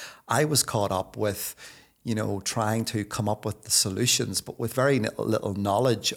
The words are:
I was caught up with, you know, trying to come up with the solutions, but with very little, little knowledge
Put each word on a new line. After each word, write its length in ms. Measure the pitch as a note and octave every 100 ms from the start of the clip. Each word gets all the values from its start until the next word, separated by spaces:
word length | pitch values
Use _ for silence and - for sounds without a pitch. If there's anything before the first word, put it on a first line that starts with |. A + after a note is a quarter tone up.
| - - -
I 160 | A#2
was 180 | D3+ C3+
caught 300 | - A2+ G2
up 240 | F#2+ - A2
with, 400 | G#2+ G2 - - - - - _
you 100 | A#2+
know, 240 | G#2+ G#2+ G2
trying 460 | - A#2+ G#2+ A2+
to 200 | A2+ G#2+
come 240 | G2+ - G#2
up 160 | G#2+
with 200 | A2 -
the 60 | -
solutions, 680 | - G#2 F#2+ B2 - G#2+ F#2
but 200 | - -
with 120 | A#2
very 280 | - C3+ C3+
little, 240 | G#2+ -
little 300 | - G#2+ -
knowledge 600 | G2 G2+ G2+ C3 C3+ -